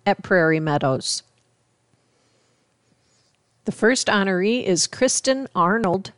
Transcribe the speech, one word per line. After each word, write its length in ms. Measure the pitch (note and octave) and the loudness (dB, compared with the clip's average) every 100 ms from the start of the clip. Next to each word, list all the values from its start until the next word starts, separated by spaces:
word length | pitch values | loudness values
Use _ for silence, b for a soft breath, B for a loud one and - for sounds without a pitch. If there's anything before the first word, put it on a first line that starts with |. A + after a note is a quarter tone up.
at 200 | - G3 | -2 -2
Prairie 340 | - F#3 D#3+ D#3+ | 0 2 4 2
Meadows. 640 | D#3 D3 C#3+ C3 - - - _ _ _ _ _ _ _ _ _ _ _ _ _ _ _ _ _ _ _ _ _ _ _ | 0 0 0 -2 -4 -8 -10 _ _ _ _ _ _ _ _ _ _ _ _ _ _ _ _ _ _ _ _ _ _ _
The 60 | - | -10
first 380 | - A3 B3+ - | 0 2 2 0
honoree 560 | G#3 G3 F#3 G3 B3 | 0 0 0 0 0
is 240 | - F3 - | 0 -2 -2
Kristen 580 | - B3+ - - C4 C4+ | -2 -2 0 -2 -2 -4
Arnold, 560 | F#3+ F3 A3 A3+ G3+ - | -2 0 0 0 -2 -6